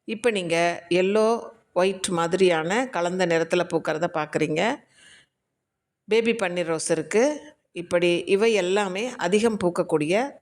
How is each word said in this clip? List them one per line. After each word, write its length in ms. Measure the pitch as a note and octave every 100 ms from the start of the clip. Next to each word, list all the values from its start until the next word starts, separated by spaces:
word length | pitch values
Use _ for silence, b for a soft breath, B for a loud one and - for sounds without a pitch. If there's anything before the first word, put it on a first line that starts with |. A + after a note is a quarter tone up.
இப்ப 260 | - A3 B3
நீங்க 540 | G3+ E3+ E3 E3+ E3 -
எல்லோ, 640 | F3 F#3+ G#3+ A3 A#3 - - _
ஒயிட் 360 | - F#3+ F#3+ -
மாதிரியான 800 | E3+ E3+ F#3 F#3 E3 D#3+ G#3+ B3+
கலந்த 380 | F3 F3 F#3 F3+
நிறத்துல 380 | E3 E3 F3
பூக்கறத 420 | E3+ E3 E3 D#3 E3+
பார்க்குறீங்க. 640 | E3 D3+ - D3+ D#3 G#3+ C#4+ b b b b b _ _ _ _ _ _ _ -
பேபி 240 | A3 A3+
பன்னீர் 320 | A3+ F#3 F3
ரோஸ் 260 | E3 D#3+ -
இருக்கு. 640 | D#3+ D#3 G#3 C#4 D4+ - - _
இப்படி 500 | F3 E3+ F3 F3 F3 -
இவை 260 | G3 A3+
எல்லாமே 640 | G#3 F3+ G3 G3+ F#3 B3 A#3+
அதிகம் 420 | F3 G#3 A#3 G#3
பூக்கக்கூடிய 680 | F3 F3+ E3+ D#3 D3+ G3 C#4 -